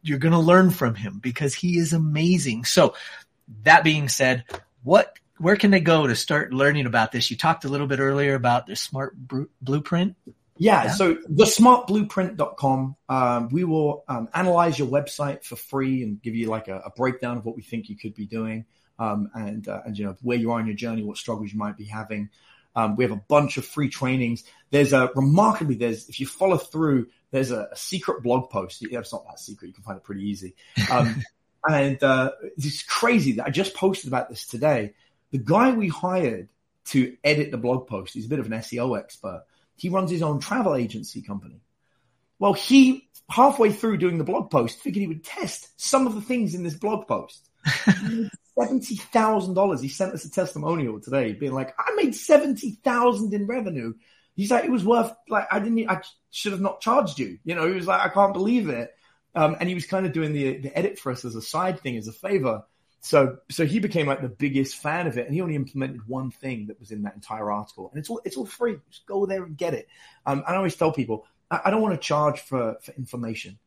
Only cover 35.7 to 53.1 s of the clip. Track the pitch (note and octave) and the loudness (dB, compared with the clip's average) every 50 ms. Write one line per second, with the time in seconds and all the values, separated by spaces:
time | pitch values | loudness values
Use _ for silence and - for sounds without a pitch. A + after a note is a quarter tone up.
35.7 | B3+ A3+ G#3 F3 D3 - - E3 F#3 F#3 E3 B2+ A2 F#2+ F2 _ _ _ _ _ | 4 2 0 -2 -2 -4 -4 -2 0 0 0 0 -2 -4 -12 _ _ _ _ _
36.7 | _ _ _ - - C#3 B2 B2 - _ - D3 D3+ D3+ D3 D3 C#3 A#2+ A2+ B2 | _ _ _ 0 2 2 2 2 -2 _ 0 0 0 0 -2 -4 -6 -4 -2 -2
37.7 | C3 C3 B2 - A2 G2 F#2 - - A#2+ G#2+ A#2 D3+ C#3 A#2 G#2+ A2+ A2+ A2 - | -2 -2 -4 -8 -10 -10 -10 -10 -12 -12 -8 -6 -6 -6 -4 -6 -8 -10 -10 -8
38.7 | A#2+ A#2+ A#2+ C3 A#2 G2+ - - - - - F#2+ F2+ D#2+ - _ _ _ _ _ | -6 -4 -4 -2 -4 -4 -6 -12 -20 -14 -12 -12 -12 -12 -16 _ _ _ _ _
39.7 | _ _ - F#3 F3 F#3+ F#3 D#3 F3+ E3 E3 D3+ D3+ C#3+ - - G3+ C4 A3+ F#3+ | _ _ -8 -2 -2 -2 -2 -2 -2 -2 -2 -2 -2 -4 -4 -4 -4 0 0 0
40.7 | D3 C3 A#2+ G#2+ - A2 G#2 - - A#2+ - - G2+ G2 - B1+ B1 - _ _ | 2 0 -2 -2 -6 -10 -12 -12 -14 -14 -12 -10 -12 -12 -12 -14 -20 -20 _ _
41.7 | _ _ _ _ _ _ _ _ _ _ _ _ _ _ - G3+ G3+ - - - | _ _ _ _ _ _ _ _ _ _ _ _ _ _ 2 2 2 2 2 8
42.7 | B3+ C#4 C4 B3+ B3+ - _ _ _ - _ - - A3+ B3+ C#4+ C#4 - A3+ G#3+ | 10 10 10 8 6 0 _ _ _ -20 _ -4 4 6 6 6 6 4 4 2
43.7 | G3+ - - A3+ G#3 D#3+ E3+ F3+ E3+ E3 D3 C3 F#3+ - E3+ - - C#3 A#2 A#2 | 4 2 0 0 0 2 0 0 0 0 -2 -2 -2 -4 -4 2 2 2 2 2
44.7 | - - - C#4+ F3 G#3 G3+ E3 D#3+ D#3+ - - - G#4 F4 E3+ - - - - | -4 -8 -8 -6 -4 -2 -2 -4 -6 -10 -10 -12 -8 -8 -6 -6 -8 -10 -16 -20
45.7 | _ _ - - - C4 C4 A#3+ G#3+ G#3+ G#3 - B3+ B3 A3 E3+ E3 F3+ F3 E3+ | _ _ -2 2 2 2 2 2 -2 -6 -4 -4 -2 -2 0 -2 -4 -4 -6 -6
46.7 | D3+ - - G#3 A3 G#3+ - - A2+ F#2+ - - - - _ _ _ _ _ D3+ | -6 -4 -4 -4 -4 -4 -4 -4 -4 -4 -4 -10 -18 -20 _ _ _ _ _ -2
47.7 | - - - - G3 F#3 G3 A3 A3+ A3+ A3+ G3+ - _ _ _ _ - A#3+ - | -2 2 2 2 2 2 0 -4 -4 -4 -4 -6 -8 _ _ _ _ -2 0 0
48.7 | C4+ B3+ - - A#3 G3 - - - A#3 A3 A3 A3 G3+ F3+ F#3 F3+ F#3 G3 G3+ | 0 -2 -2 -4 -8 -8 -10 0 0 2 2 4 2 0 -2 0 0 2 2 2
49.7 | E3+ B2+ B2+ C3+ - - G3 F#3 - D3+ - D#3+ - F#3+ F#3 - - D3+ D3 D#3 | 0 -2 -4 -8 -4 -4 -4 -4 -4 -10 -12 -6 -4 -4 -4 -4 -6 -8 -4 -4
50.7 | E3+ E3 C#3 A#2 G#2+ G#2+ - - C3 C#3 B2 A2 G#2 - C#3+ C3+ B2+ C3+ C3 - | -2 -2 -2 -4 -6 -8 -8 -4 -2 -2 -2 -2 -4 -6 -6 -4 -4 -4 -6 -6
51.7 | - - - - G#4+ G#4+ F4+ C4 G#3+ - - - D4+ C#4+ E4+ C#4+ C4+ - - A#3 | -6 -6 -4 -2 0 0 0 0 -2 -4 2 4 4 4 6 2 -4 -4 -6 -10
52.7 | - _ _ C4 A#3+ A#3+ A#3+ B3 | -10 _ _ -2 0 2 2 2